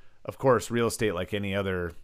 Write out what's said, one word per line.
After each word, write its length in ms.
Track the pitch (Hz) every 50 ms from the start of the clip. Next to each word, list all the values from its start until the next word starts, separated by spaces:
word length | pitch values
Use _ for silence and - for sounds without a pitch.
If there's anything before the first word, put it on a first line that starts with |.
| - - - - -
of 140 | - - -
course, 320 | - 135 123 107 - -
real 160 | 117 117 117
estate, 260 | 110 - - 117 107 87
like 200 | 87 92 - -
any 200 | 101 101 101 95
other 380 | 101 98 98 92 90 87 85 82 -